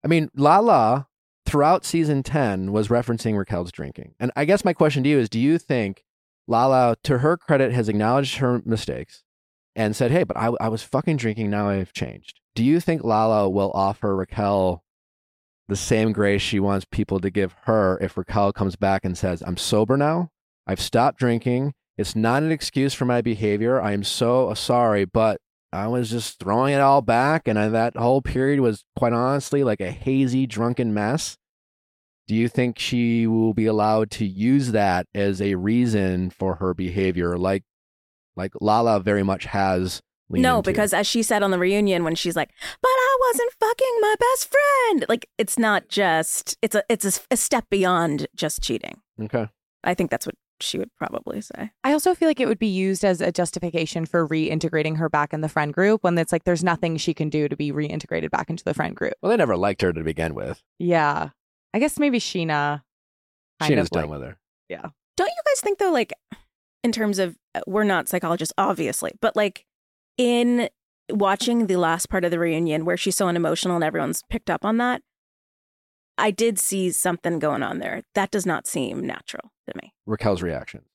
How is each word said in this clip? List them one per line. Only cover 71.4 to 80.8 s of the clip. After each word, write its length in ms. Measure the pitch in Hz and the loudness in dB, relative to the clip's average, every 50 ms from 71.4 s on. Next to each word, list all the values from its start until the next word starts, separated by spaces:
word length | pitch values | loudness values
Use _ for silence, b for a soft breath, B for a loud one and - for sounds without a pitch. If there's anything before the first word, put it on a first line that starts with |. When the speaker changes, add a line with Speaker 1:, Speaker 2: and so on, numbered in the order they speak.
| - 240 240 233 226 185 | 0 0 2 2 2 2
Speaker 2:
the 80 | 190 | 2
last 340 | 180 175 160 165 170 - - | 2 2 2 0 -2 -2 -2
part 140 | - 190 180 | -2 0 0
of 60 | 175 | 0
the 80 | 175 170 | 0 0
reunion 460 | 170 170 165 160 170 165 151 156 160 | 0 0 0 0 0 0 0 0 0
where 140 | 175 180 175 | 0 -2 0
she's 180 | - 202 180 | -2 -2 -2
so 120 | - 202 185 | 0 0 0
unemotional 480 | 175 170 170 156 160 165 - 185 175 | 0 0 0 0 0 -2 -2 -2 0
and 80 | 170 160 | 0 0
everyone's 400 | 156 - 165 151 139 165 - - _ | 0 -2 -2 -4 -4 -4 -8 -8 _
picked 220 | - 226 _ - | -8 -8 _ -4
up 120 | 170 151 | -4 -2
on 140 | - 202 220 | -2 -2 0
that, 240 | 226 240 247 247 254 _ _ _ _ _ _ _ _ _ _ _ _ _ _ _ _ _ _ _ _ _ _ _ - | 0 0 -2 -2 -4 _ _ _ _ _ _ _ _ _ _ _ _ _ _ _ _ _ _ _ _ _ _ _ -2
I 120 | - 214 | 0 0
did 260 | 196 - 226 233 214 185 | 0 2 0 0 0 0
see 320 | - - 196 196 190 180 | -2 -2 -2 -2 -2 -2
something 480 | 165 - - 185 175 170 - 175 170 160 | -2 -2 -2 -2 -2 -2 -4 -4 -4 -2
going 240 | 139 151 143 110 | -2 -2 -2 -2
on 160 | 123 104 - 165 | -4 -4 -6 -6
there. 240 | - - - 185 - _ _ | -6 -8 -8 -10 -12 _ _
That 160 | 208 196 190 | -4 -2 -2
does 140 | - 208 180 | -2 -4 -2
not 220 | 185 165 - - | -2 -4 -4 -4
seem 400 | - - 160 131 - - - - | -6 -6 -4 -6 -6 -6 -8 -8
natural 460 | - - - - - - - - - _ _ _ - | -8 -8 -10 -12 -16 -16 -16 -16 -18 _ _ _ -16
to 80 | - - | -16 -14
me. 140 | - - _ _ _ | -16 -18 _ _ _
Speaker 1:
Raquel's 360 | - 107 - - 107 98 85 | -6 -6 -2 0 0 0 0
reactions. 460 | 90 87 78 67 - - - - | -2 -4 -6 -6 -8 -12 -18 -20